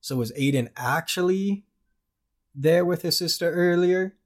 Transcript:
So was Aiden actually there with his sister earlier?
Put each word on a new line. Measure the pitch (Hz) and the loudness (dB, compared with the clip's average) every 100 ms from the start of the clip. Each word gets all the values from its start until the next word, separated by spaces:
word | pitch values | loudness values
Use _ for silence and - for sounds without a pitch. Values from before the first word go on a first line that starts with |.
So | - 131 | -6 -4
was | 113 | -4
Aiden | 135 135 139 120 - | -2 0 0 -2 -6
actually | 123 147 165 - 180 190 196 202 - _ _ _ _ _ _ _ _ | -4 -4 -4 -2 0 0 0 -4 -6 _ _ _ _ _ _ _ _
there | 139 151 170 | -2 2 4
with | 175 170 | 2 -2
his | 175 147 | -2 -2
sister | 170 - 175 | -2 -2 -2
earlier? | 165 175 175 180 185 185 - | 2 2 4 2 2 0 -8